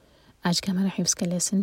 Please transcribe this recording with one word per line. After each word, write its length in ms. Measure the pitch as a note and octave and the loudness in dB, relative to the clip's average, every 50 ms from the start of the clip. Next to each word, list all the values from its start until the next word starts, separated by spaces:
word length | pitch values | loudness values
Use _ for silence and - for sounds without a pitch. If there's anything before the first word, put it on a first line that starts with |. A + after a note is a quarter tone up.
| _ _ _ _ _ - _ _ - | _ _ _ _ _ -20 _ _ 0
آج 180 | F3+ F3 - | 0 0 0
کا 100 | - G3 | 0 0
ہمارا 300 | F#3 F#3 G3 F#3+ - - | 0 0 0 0 0 0
حفظ 140 | F3+ E3 - | 0 0 0
کا 100 | - F#3+ | -2 -2
لیسن 360 | F3 F3 F3 - - - F#3+ | -2 -2 -2 -2 0 0 0